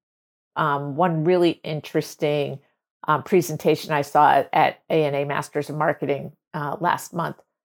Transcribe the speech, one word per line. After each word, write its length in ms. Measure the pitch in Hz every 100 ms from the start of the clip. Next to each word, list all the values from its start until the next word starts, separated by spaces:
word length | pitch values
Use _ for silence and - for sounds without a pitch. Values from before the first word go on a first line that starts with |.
| _ _ _ _ _ -
Um, 400 | 156 143 143 139
one 280 | 180 160
really 360 | 160 180 170 -
interesting, 960 | 165 151 - 160 151 - 151 147 139 135 _ _ _ _ -
um, 160 | 151
presentation 680 | - 185 160 156 165 147 -
I 80 | 147
saw 320 | 143 147 143
at, 160 | 135 -
at 240 | 160 - - -
A 160 | 165
and 100 | 147
A 120 | 139 143
Masters 420 | 143 - 147 143
of 80 | 156
Marketing, 560 | 156 147 143 135 - - _
uh, 220 | 156 143 -
last 320 | 170 - -
month 240 | - 156 - _ _